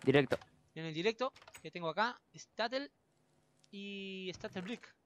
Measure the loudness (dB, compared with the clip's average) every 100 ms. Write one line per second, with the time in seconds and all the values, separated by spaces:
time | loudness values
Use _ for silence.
0 | 6 8 8 2 -4 _ _ -8 -6 0
1 | 0 2 -2 -4 -20 -16 -12 -6 -4 0
2 | 0 -2 _ -20 -10 -4 -2 -2 -6 _
3 | _ _ _ _ _ _ _ -12 -10 -8
4 | -8 -8 -8 -10 -10 -8 -8 -8 -12 -20